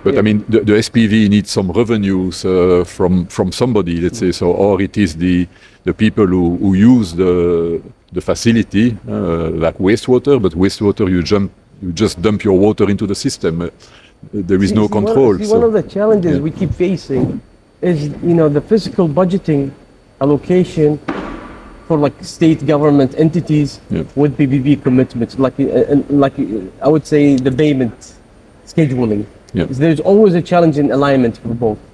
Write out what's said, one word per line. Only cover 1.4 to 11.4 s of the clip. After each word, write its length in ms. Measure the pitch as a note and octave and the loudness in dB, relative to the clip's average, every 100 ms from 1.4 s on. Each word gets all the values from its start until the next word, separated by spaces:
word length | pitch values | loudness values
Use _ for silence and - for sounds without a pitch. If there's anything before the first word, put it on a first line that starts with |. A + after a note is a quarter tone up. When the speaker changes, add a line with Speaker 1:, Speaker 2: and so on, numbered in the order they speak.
| F#2+ | 0
Speaker 1:
some 200 | - F#2+ | -4 -2
revenues, 720 | F2 A2+ A2+ G2 F#2+ F#2 F2+ F#2+ | -2 0 0 0 -2 -2 -4 -2
uh, 380 | F#2 F2+ F2+ F2 | 2 4 2 0
from, 400 | - F#2 F2+ E2+ | -2 0 0 -2
from 240 | - F#2+ | -4 -4
somebody, 480 | - B2 G#2+ F2 E2+ | 0 0 0 -2 -2
let's 200 | F2 - | -4 -2
say. 120 | F#2 | -4
So, 200 | E2+ F2 | -2 -2
or 300 | F2 G2+ F#2+ | 2 2 2
it 160 | F#2+ - | -2 0
is 180 | G2 D#2+ | -2 0
the, 320 | F2+ F2+ F2+ _ - _ | 0 0 -2 _ -20 _
the 100 | - | -6
people 320 | E2+ A2 G#2+ G2+ | 0 0 2 0
who, 320 | F2+ F2 F2 | 2 0 0
who 160 | G2+ | 0
use 400 | F#2+ A2 B2+ G2 | 4 6 4 2
the, 680 | E2 F#2 F2+ F2 E2+ E2+ E2 - - _ | -2 0 2 2 0 -2 -4 -8 -20 _
the 80 | F2 | -10
facility, 760 | - - A#2 A2+ - G2+ A#2+ G#2+ A#2+ | -6 -2 0 0 0 0 0 -2 -10
uh, 420 | G#2+ F#2+ E2 E2 | -6 -4 -2 -4
like 260 | E2 E2 D#2+ | -2 -2 0
wastewater. 640 | F#2+ A#2 - B2 B2 C#3 | 0 0 2 0 2 0
But 120 | F#2+ | 0
wastewater, 560 | E2 G2 - G2+ G2 G2+ | 0 -2 0 -2 0 0
you 120 | F#2 | 0
jump, 300 | D#2 G2+ | 0 0